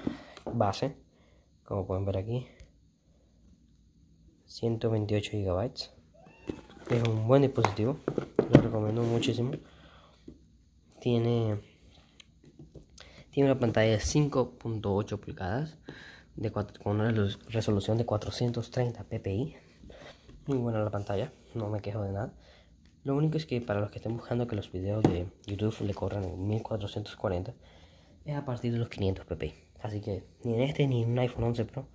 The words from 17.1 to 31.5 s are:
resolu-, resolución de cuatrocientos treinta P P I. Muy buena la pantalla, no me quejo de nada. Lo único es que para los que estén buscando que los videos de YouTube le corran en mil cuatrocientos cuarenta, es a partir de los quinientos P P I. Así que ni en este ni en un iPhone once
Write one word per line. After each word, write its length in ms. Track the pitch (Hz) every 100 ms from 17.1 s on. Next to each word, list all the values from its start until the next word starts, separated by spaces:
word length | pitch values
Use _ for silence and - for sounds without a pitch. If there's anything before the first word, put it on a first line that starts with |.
resolu-, 280 | 113 98 - -
resolución 480 | 113 110 104 101 113
de 80 | 117
cuatrocientos 640 | 107 - - 123 117 110
treinta 340 | 127 123 113
P 160 | 98 110
P 140 | 101
I. 220 | 98 156 - - - - - - - - - -
Muy 100 | 135
buena 260 | 117 110
la 80 | 107
pantalla, 400 | 104 101 98 131 - -
no 140 | 120 104
me 140 | 104
quejo 200 | 101 107
de 100 | 98
nada. 200 | 98 127 - - - - - - -
Lo 100 | 139 139
único 200 | 156 160
es 80 |
que 160 | - 123
para 200 | - 104
los 100 | 104
que 80 | 107
estén 180 | 107 117
buscando 300 | - 120 120
que 80 | 104
los 160 | -
videos 300 | 92 95 107
de 260 | 107 87 90 - -
YouTube 320 | 98 107 -
le 100 | 104
corran 320 | 95 101 101
en 240 | 92 90 98
mil 140 | 110
cuatrocientos 540 | - 110 101 110 104 -
cuarenta, 380 | 107 90 92 - - - - - - -
es 100 | -
a 120 | 147 139
partir 260 | 117 120
de 60 | 117
los 100 | 117
quinientos 380 | - 98 95 -
P 100 | 80
P 100 | 76
I. 80 | - - -
Así 180 | 107 104
que 240 | 107 92 - -
ni 120 | 120
en 80 | 113
este 240 | 139 151 143
ni 160 | 123
en 80 | 117
un 80 | 123
iPhone 260 | 123 -
once 220 | 113